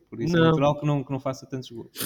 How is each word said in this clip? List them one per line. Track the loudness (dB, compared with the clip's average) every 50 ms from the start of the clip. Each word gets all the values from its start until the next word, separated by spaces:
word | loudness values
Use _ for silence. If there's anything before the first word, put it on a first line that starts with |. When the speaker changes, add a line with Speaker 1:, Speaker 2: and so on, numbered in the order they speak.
| _ -16
Speaker 1:
por | -10 -4
isso | -2 0 4
é | 4
Speaker 2:
Não. | 6
Speaker 1:
natural | 6 4 4 4 2 2 2
que | 0
não, | 0 0 0 -2
que | -4 -6
não | -4
faça | -4 -6 -6 -8 -10
tantos | -10 -10 -10 -10 -10
golos. | -14 -16 -16 -14 -12 -10 -8